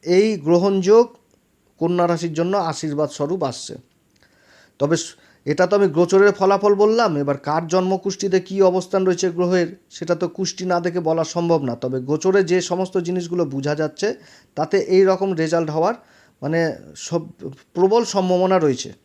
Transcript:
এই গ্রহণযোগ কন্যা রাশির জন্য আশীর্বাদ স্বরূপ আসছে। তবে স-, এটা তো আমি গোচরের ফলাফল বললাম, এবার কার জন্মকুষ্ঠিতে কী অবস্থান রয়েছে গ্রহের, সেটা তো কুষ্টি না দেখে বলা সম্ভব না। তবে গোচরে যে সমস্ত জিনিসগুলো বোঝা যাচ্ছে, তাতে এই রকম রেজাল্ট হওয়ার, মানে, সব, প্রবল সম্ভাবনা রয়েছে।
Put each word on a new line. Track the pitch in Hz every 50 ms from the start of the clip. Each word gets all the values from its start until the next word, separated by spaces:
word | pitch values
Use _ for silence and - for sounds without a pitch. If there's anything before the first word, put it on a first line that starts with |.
এই | _ 165 180 190 208 220 214
গ্রহণযোগ | 180 139 151 175 175 180 202 196 190 180 190 214 226 240 240 - _ _ _ _ _ _ _ _ _ _ _ _ _
কন্যা | 160 170 175 175 175 170
রাশির | 170 160 170 170
জন্য | 156 151 170 180 196
আশীর্বাদ | 202 180 165 147 - - 156 147 143 151 143
স্বরূপ | - - 147 143 175 190
আসছে। | 165 131 117 - - - - - _ _ _ _ _ _ _ _ _ _ _ _ _ _ _ _ _ _ _ _
তবে | 139 147 165
স-, | 160 - - - _ _ _ _ _ _
এটা | 139 151 147 185
তো | 175 202
আমি | 202 202 185
গোচরের | 143 160 175 170 185 190 202 208
ফলাফল | 196 - 196 190 196 190 202 208 208
বললাম, | 196 208 214 220 226 233 202 160
এবার | 143 143 139 139
কার | 139 - 147 151 160 170
জন্মকুষ্ঠিতে | 160 175 185 185 185 190 190 190 202 190 - - 202 180 185
কী | 180 - 190 196
অবস্থান | 196 185 180 185 180 - - 196 190
রয়েছে | 185 180 175 190 185
গ্রহের, | 170 170 180 175 185 180 170 165 175 _ _ _
সেটা | - - 175 160 175
তো | 160 180 170
কুষ্টি | - - 190 185 - - 185
না | 185 180 175
দেখে | 170 180 165 180
বলা | 165 160 160 165 160
সম্ভব | 160 - 175 170 170 170 160
না। | 139 127 117
তবে | 120 - 127 127 131
গোচরে | 127 131 151 151 - 190 190 202 190
যে | 165 175 185
সমস্ত | 175 - 180 180 190 185 - 196
জিনিসগুলো | 175 170 180 180 175 170 175 175 170
বোঝা | 143 135 139 135 147 151
যাচ্ছে, | 147 156 151 151 - - 214 - - - - - _ _ _ _
তাতে | - 151 160 - 196
এই | - - 185 185 196
রকম | 190 190 185 196 196
রেজাল্ট | 185 160 160 156 165 165 165 156
হওয়ার, | 151 160 160 196 240 240 _ _ _ _ _ _ _ _
মানে, | - 143 160 165 165 160 113 - - - 76
সব, | - - - 165 170 160 - - _ - - 135 _ _ _ _
প্রবল | 170 185 190 214 240 233
সম্ভাবনা | - - 196 185 185 180 180 185 185 190 180
রয়েছে। | 160 147 127 - - - 98 _ _